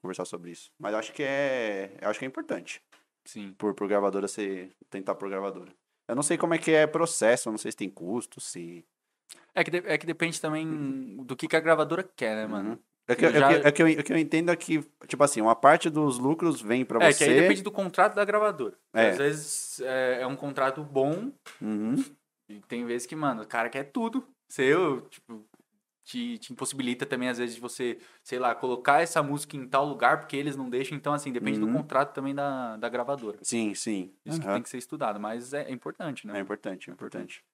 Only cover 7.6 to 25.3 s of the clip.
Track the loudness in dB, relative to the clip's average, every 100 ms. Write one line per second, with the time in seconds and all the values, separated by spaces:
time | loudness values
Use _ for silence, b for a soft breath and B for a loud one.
7.6 | -8 -8 -10 -8 -6 -6 -8 -14 -14 -12
8.6 | -14 -16 _ _ _ _ _ B B -2
9.6 | 0 0 0 -2 -2 -2 -2 -2 -4 -4
10.6 | -4 -4 -4 -6 -8 -12 -12 -8 0 2
11.6 | 6 4 4 -2 -6 -6 -4 -2 -4 -4
12.6 | -6 -8 _ _ -2 4 6 8 8 8
13.6 | 6 6 4 4 0 0 2 2 2 0
14.6 | 0 -2 -2 _ -10 4 4 6 4 8
15.6 | 8 8 4 2 0 2 0 2 0 0
16.6 | 0 0 2 6 6 6 6 8 6 4
17.6 | -2 -4 -4 4 2 4 0 2 0 0
18.6 | -6 -8 _ 4 4 4 0 0 -6 -8
19.6 | -8 -8 -4 0 0 0 -2 -6 -6 0
20.6 | -2 -2 -2 0 2 0 -6 -12 -20 -10
21.6 | -4 -2 0 -2 -2 -10 _ _ _ -20
22.6 | _ -8 -4 -6 -6 -4 -2 -4 -6 -4
23.6 | -4 -4 -6 -4 -4 -4 -8 _ _ 0
24.6 | 4 6 4 0 -6 -20 _